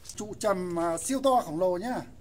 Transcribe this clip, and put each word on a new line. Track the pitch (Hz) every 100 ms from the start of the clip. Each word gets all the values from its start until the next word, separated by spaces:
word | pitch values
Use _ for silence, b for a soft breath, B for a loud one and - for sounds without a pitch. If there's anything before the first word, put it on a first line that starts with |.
| -
Trụ | - 214 190
trầm, | 214 190 180 170
à, | 170 165
siêu | - 262
to | 269 254
khổng | 185 156
lồ | 185 180
nhá. | 233 220 123 -